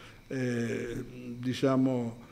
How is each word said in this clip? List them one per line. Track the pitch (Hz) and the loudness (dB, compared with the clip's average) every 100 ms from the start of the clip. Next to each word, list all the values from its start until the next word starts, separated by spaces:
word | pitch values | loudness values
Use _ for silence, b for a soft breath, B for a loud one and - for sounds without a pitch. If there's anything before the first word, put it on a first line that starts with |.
| B B - | B B -8
eh, | 135 127 120 117 113 120 123 120 123 123 120 | -4 0 0 0 -2 -4 -6 -8 -10 -10 -6
diciamo, | 123 120 135 131 131 127 117 117 B | -4 2 4 6 6 4 0 -4 B